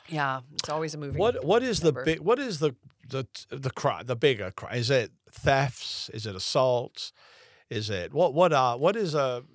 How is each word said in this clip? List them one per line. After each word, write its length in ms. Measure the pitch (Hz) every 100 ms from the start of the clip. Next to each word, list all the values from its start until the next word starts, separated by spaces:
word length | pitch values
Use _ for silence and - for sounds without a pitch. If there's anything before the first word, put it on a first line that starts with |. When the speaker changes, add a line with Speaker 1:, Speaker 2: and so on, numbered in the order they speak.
| -
Speaker 1:
Yeah, 320 | 156 139 135 127
it's 160 | 151 -
always 260 | 151 160 151
a 20 |
moving 220 | 143 139
Speaker 2:
What, 260 | 214 - 139
what 160 | 220
is 200 | 254 185
the 80 | 165
Speaker 1:
number. 140 | 131
Speaker 2:
big, 160 | - 160
what 200 | 151 254
is 180 | 269 165
the, 180 | 151 123 - _ -
the, 200 | 135 127 - -
the 200 | 135 135
cri-, 340 | - 143 98
the 120 | 110 120
bigger 340 | 151 117 95
crime? 240 | - -
Is 160 | 120 117
it 220 | 135 110 _ _
thefts? 800 | - - 135 139 120 - - -
Is 160 | 117 110
it 100 | 95
assaults? 800 | - 147 131 123 127 - - - - - - _ -
Is 220 | 107 107
it, 220 | 98 87
what, 200 | 135 175
what 200 | 139 180
are, 220 | 147 127 120
what 200 | 156 214
is 180 | 196
a, 300 | 151 135 123 131